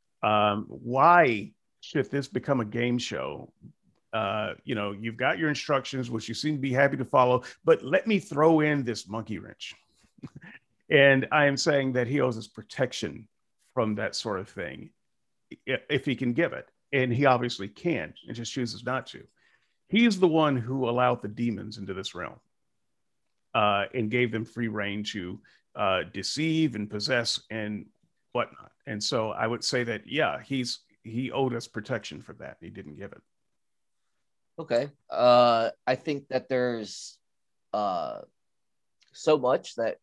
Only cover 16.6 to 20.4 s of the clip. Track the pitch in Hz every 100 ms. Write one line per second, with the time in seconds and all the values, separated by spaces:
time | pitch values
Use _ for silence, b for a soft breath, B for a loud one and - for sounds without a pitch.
16.6 | - _ _ 139 127 120 139 123 123 -
17.6 | 98 - 170 131 78 - - 113 113 -
18.6 | 120 104 120 131 - - - _ _ _
19.6 | _ _ _ 214 233 190 180 160